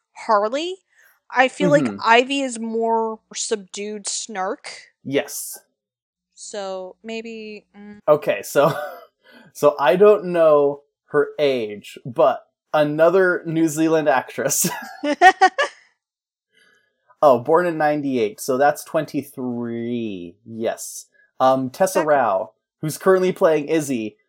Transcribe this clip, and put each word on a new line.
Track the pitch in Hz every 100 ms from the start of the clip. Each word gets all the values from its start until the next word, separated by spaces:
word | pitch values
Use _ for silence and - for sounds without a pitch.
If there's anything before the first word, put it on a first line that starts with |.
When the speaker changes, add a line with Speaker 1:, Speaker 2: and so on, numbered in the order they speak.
| _
Speaker 1:
Harley. | - - 208 214 269 349 381 _ _ _ _ _
I | 247 262
feel | - 294
Speaker 2:
Mm-hmm. | 294 170 101
Speaker 1:
like | 214
Ivy | 233 254 277
is | 262 226
more | 226 226 226 226 226 220 _ -
subdued | - 214 185 - 208 214 196
snark. | - - 202 190 277 - - - _
Speaker 2:
Yes. | - 135 - - - - _ _ _ _ _ _ _ -
Speaker 1:
So, | - 208 190 190 185 -
maybe, | 220 226 226 226 214 208 _ 208
mm. | 208 208 -
Speaker 2:
Okay, | 151 - 104
so, | - 151 151 - - - - _
<laughs> | _ - -
so | - 147 147
I | 147 185
don't | 208 208 180
know | 170 160 147 143 143 _ _ _
her | 147 143 -
age, | 143 127 107 101 - - -
but | 139 143 - - _ _
another | 151 147 151 170 190 185 165 165
New | 160 165
Zealand | 147 160 160 151
actress. | 127 - - 131 - - - - -
<laughs> |
Speaker 1:
<laughs> | 294 277 359 370 381 - 571 - _ _ _ _ _ _ _ _ _ _ _ _ _ _
Speaker 2:
Oh, | 151 120
born | 123 165 180
in | 156
ninety-eight, | 151 151 143 127 104 -
so | - 127
that's | 143 147
twenty-three, | - 165 147 147 135 - 127 120 117 117 117 120 110 95 87 95 117
yes. | 113 113 - - - - _ _ -
Um, | 131 131 127
Tessa | - 190 190
Speaker 1:
Okay. | 151
Speaker 2:
Rao, | 143 113 95 - _ _ _
who's | 156 -
currently | 190 185 185
playing | 175 175 156 143
Izzy | 160 139 120 104 -